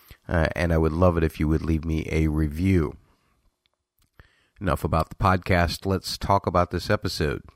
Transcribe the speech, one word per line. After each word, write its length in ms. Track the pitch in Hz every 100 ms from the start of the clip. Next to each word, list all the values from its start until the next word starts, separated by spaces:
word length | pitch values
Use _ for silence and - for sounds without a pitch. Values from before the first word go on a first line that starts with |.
| - - -
uh, 220 | 85 - -
and 160 | 87
I 60 | 82
would 140 | 80
love 240 | 80 90 85
it 60 |
if 160 | 80 -
you 80 | 76
would 160 | 78
leave 220 | 78 80
me 200 | 80 78 -
a 160 | 78 80
review. 680 | 76 78 76 92 95 73 - _ _ _ _ _ _ _ _ _ _ _ - - _ _ -
Enough 220 | 73 71
about 240 | 82 80 78
the 60 |
podcast. 720 | - 98 95 87 90 85 - 98
Let's 320 | 95 - -
talk 280 | - 98 -
about 240 | 90 87
this 200 | 90 -
episode. 500 | 104 98 - 78 55 -